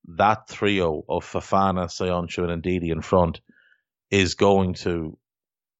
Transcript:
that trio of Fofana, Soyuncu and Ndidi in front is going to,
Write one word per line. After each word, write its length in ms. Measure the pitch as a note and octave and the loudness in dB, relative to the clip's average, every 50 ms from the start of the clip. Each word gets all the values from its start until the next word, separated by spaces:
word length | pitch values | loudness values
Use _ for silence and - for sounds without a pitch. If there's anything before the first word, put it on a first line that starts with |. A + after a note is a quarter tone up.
| - E2+ E2+ | -20 -12 0
that 320 | E2+ G2 G#2 A2 G#2+ - - | 2 4 4 4 2 -4 -18
trio 560 | - - G#2+ G2+ G2+ F#2+ F2+ E2 D#2 D#2 - - | -6 -2 0 0 2 2 0 0 -2 -4 -6 -4
of 160 | - F2 - | -6 -6 -6
Fofana, 600 | - - F#2+ - - G#2 F#2+ G2 G2 F#2 F#2 F2+ | -6 -8 -8 -4 0 2 2 2 2 0 0 -4
Soyuncu 640 | E2+ - - F#2+ F2+ F2+ F2 F2 F2 - - F2+ E2+ | -6 -6 -4 -4 -2 -2 -2 -4 -6 -4 -4 -4 -2
and 120 | F2 E2+ | -4 -4
Ndidi 280 | D#2+ F#2 F2+ F2+ F2 E2 | -2 -2 -2 -2 -2 -4
in 120 | D#2+ D#2+ | -4 -6
front 380 | - - - F#2 F2 E2 D#2+ - _ _ _ _ _ _ _ _ _ _ _ _ _ _ | -2 2 4 4 4 2 0 -8 _ _ _ _ _ _ _ _ _ _ _ _ _ _
is 240 | G2 G2+ F#2+ E2+ - | 2 2 2 2 2
going 400 | - G#2 G2+ G2+ G2 F#2+ F2+ F2+ | 2 4 4 6 4 2 0 -4
to, 440 | - - G2 F2 E2+ D#2+ D#2 - _ _ _ _ _ _ _ _ _ _ _ _ | -4 -4 -4 -4 -2 -4 -8 -10 _ _ _ _ _ _ _ _ _ _ _ _